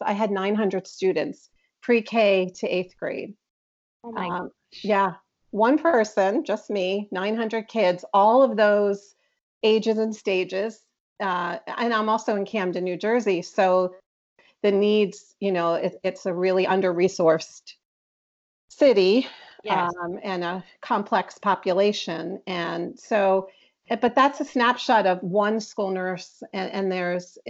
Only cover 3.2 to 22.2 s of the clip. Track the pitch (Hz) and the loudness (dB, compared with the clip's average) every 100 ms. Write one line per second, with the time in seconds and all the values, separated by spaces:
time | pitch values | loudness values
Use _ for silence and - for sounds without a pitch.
3.2 | - 208 _ _ _ _ _ _ 233 226 | -12 -16 _ _ _ _ _ _ -14 -10
4.2 | 180 180 - _ _ - 202 196 196 170 | -6 -6 -8 _ _ -10 0 2 2 -2
5.2 | _ _ _ 208 226 302 330 247 214 - | _ _ _ 0 2 4 4 2 2 0
6.2 | 190 240 - 214 - 202 185 202 208 185 | 0 0 -4 -6 -4 -4 -2 -2 -4 -6
7.2 | 202 226 226 226 220 226 185 175 - 196 | -4 -4 -4 -6 -6 0 0 0 0 4
8.2 | 214 254 269 214 208 208 202 202 _ _ | 6 6 4 4 4 4 2 -2 _ _
9.2 | _ _ _ - 214 220 220 220 220 214 | _ _ _ -2 2 2 2 0 -2 -4
10.2 | 214 185 185 190 220 220 _ _ _ - | -2 -2 -2 -4 -6 -8 _ _ _ -8
11.2 | 196 180 175 175 - - 233 220 214 220 | -4 -4 -4 -8 -10 -6 -2 -2 0 -2
12.2 | 226 208 196 220 180 180 180 175 208 240 | -2 -4 -4 -4 -4 -4 -4 -4 -2 0
13.2 | 208 180 175 - 185 185 180 185 _ _ | 0 -2 -2 0 2 4 0 -6 _ _
14.2 | _ _ _ _ 208 196 208 214 196 - | _ _ _ _ 0 2 4 4 2 -2
15.2 | _ - 196 180 170 165 165 - 185 185 | _ -6 -4 0 0 0 -2 -4 -6 -4
16.2 | 196 175 185 185 180 190 185 175 185 - | -6 -2 0 2 2 2 0 2 0 2
17.2 | 165 160 - - - - _ _ _ _ | 2 2 -2 -18 -20 -20 _ _ _ _
18.2 | _ _ _ _ _ - 285 202 185 233 | _ _ _ _ _ 2 4 6 6 4
19.2 | - - - - 214 185 175 175 175 180 | 0 -10 -20 -16 -4 -2 -2 -4 -8 -8
20.2 | 196 180 175 185 - _ - 214 208 202 | -8 -6 -6 -8 -12 _ -4 -4 0 -2
21.2 | - - 202 180 196 180 208 208 - 165 | -2 -6 -2 -2 0 2 2 0 -6 -8